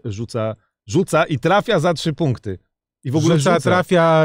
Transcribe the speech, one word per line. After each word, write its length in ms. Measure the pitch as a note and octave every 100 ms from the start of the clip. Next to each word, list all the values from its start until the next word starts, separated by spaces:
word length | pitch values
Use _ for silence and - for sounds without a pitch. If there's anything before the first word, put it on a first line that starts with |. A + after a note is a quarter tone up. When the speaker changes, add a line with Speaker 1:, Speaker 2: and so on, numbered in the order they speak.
Speaker 1:
rzuca, 500 | A#2+ G2+ A#2 A#2+ A2 G#2+ _ _ -
rzuca 380 | C3 G3 D#3
i 140 | E3+ D3
trafia 420 | E3 G3 G3+ G3
za 140 | E3
trzy 180 | E3 E3
punkty. 460 | D3 D#3 A2 G#2 F#2 _ _ _ _
I 60 | C3+
w 60 | B2
ogóle 220 | D#3+ E3
Speaker 2:
Rzuca, 160 | C#3+
Speaker 1:
rzuca. 160 | E3+ F3+
Speaker 2:
trafia, 540 | F3+ - F3+ E3 D#3+